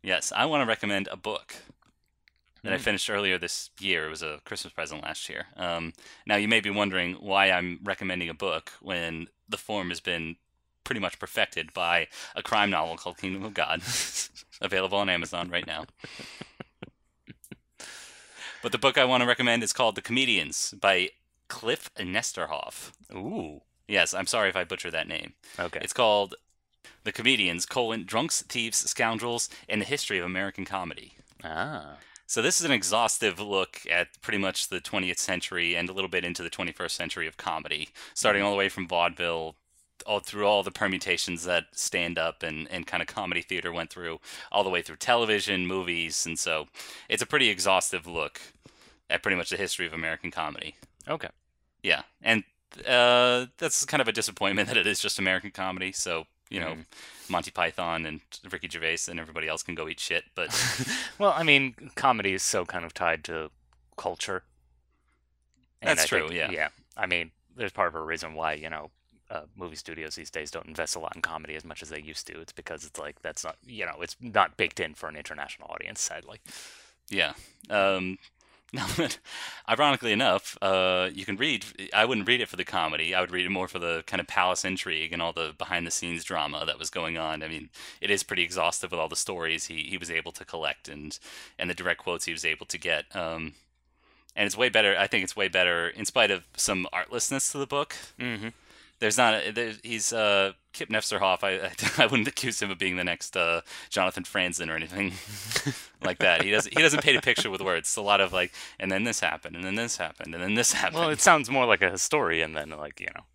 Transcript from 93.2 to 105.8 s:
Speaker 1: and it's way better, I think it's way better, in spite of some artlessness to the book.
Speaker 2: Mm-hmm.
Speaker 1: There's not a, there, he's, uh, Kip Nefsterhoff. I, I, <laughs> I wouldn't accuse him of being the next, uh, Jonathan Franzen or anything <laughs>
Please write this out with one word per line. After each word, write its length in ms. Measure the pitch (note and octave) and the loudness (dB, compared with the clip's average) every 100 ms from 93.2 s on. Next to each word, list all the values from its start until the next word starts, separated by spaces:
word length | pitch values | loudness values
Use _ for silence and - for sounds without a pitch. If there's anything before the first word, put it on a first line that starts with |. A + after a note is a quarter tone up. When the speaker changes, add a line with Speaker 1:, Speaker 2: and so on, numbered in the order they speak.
| E2 E2 D#2+ - _ _ _ _ _ _ _ - | -4 -4 -8 -12 _ _ _ _ _ _ _ 0
Speaker 1:
and 80 | G2+ | 0
it's 100 | G2 | 4
way 140 | B2 | 4
better, 260 | A2 G#2 F#2 | 6 6 6
I 100 | G2+ | 4
think 180 | A2+ F#2 | 2 0
it's 100 | - | 0
way 140 | G2 | 2
better, 400 | F#2 F2+ E2+ E2+ | 4 4 4 0
in 160 | - G#2 | -2 -2
spite 260 | B2+ G#2+ | 4 4
of 140 | F#2+ - - | 4 -4 -2
some 320 | - F#2+ F2+ | 0 0 -2
artlessness 580 | F2+ - - - C3+ - | -4 -4 -2 -2 0 -2
to 60 | C#3+ | -2
the 100 | C#3 | -2
book. 300 | C#3+ C#3+ - - - | -2 -2 -8 -14 -8
Speaker 2:
Mm-hmm. 320 | B2 A2+ A2+ - _ - - _ | -6 -4 -8 -12 _ -20 -20 _
Speaker 1:
There's 160 | A2 G#2+ | 2 8
not 160 | A#2+ | 8
a, 180 | A2 E2 | 6 2
there, 220 | G#2+ A#2 G#2+ | -2 -2 -4
he's, 300 | A#2+ A2+ - | -6 -2 0
uh, 400 | A#2 G#2+ G2+ G2 F#2 _ | 4 6 6 4 0 _
Kip 140 | - - | -10 -2
Nefsterhoff. 560 | G#2+ - G2+ F#2+ F2+ | 0 0 2 4 4
I, 220 | G2 F#2+ F#2+ | 2 0 -4
I, 40 | - G#2+ - | -2 -2 6
<laughs> 0 | |
I 20 | A#2 | 6
wouldn't 220 | B2 A2+ | 6 2
accuse 320 | - B2+ G#2+ | -2 -4 -2
him 100 | G2+ | -4
of 60 | F2+ | -2
being 180 | F#2+ F2+ | -2 0
the 80 | |
next, 320 | F2 E2+ - F#2+ | -2 -2 -4 0
uh, 260 | E2+ E2+ - - - | 2 0 -2 -16 -4
Jonathan 340 | G#2 F#2 F#2 | 0 0 0
Franzen 460 | F2+ G2+ F2+ F2 E2 | -4 0 0 -2 -4
or 60 | D#2+ | -4
anything 360 | D#2+ F#2 G2 F#2+ - G#2 G#2 - | -6 -4 -4 -4 -12 -12 -4 -2
<laughs> 420 | C#3+ - | -2 -6